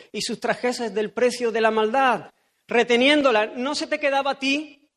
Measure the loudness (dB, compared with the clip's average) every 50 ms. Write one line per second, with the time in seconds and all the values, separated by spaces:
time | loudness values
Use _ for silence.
0 | -18 _ -10 -8 -8 -6 -8 -6 -2 -2 -2 -2 -2 -4 -4 -4 -6 -6 -4 -4
1 | -4 -4 -2 0 0 0 0 0 -4 -2 0 2 2 2 2 2 0 0 2 2
2 | 2 2 0 -2 -4 -10 _ _ _ _ _ _ _ -2 0 2 2 4 4 4
3 | 4 4 4 4 4 4 2 2 0 0 -4 -6 -6 -6 -4 -6 -6 -6 -6 -2
4 | -2 -2 0 0 -2 -2 -4 -4 -2 -2 -2 -2 -4 -8 -16 _ _ _ _